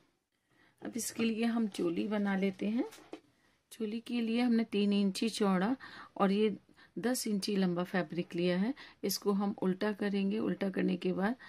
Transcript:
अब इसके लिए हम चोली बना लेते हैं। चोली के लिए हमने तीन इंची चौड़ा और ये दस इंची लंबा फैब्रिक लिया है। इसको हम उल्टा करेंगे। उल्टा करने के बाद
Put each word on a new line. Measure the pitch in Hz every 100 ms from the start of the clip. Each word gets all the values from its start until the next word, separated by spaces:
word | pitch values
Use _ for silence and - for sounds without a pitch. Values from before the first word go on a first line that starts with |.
| _ _ _ _ _ _ _ _
अब | - 226
इसके | - -
लिए | 233 214 233
हम | 233 220
चोली | - 175 175 214
बना | 208 202 190
लेते | 196 190 202
हैं। | 226 440 - - - _ _ _ _ _
चोली | - 220 226
के | - 240
लिए | 226 226
हमने | 247 226 226
तीन | 202 202
इंची | 202 202 190 226
चौड़ा | - 202 185 196 262 - - - -
और | 196
ये | 196 214 190 _ _ - -
दस | 226 254 226
इंची | 208 190 202
लंबा | 185 175
फैब्रिक | 180 190 180 180 170 170
लिया | 180 180
है। | 208 285 - -
इसको | 202 190 202
हम | 202 202 -
उल्टा | 185 185 214
करेंगे। | 202 202 196 196 214
उल्टा | 202 185 196
करने | 190 185 185
के | 190
बाद | 175 196 254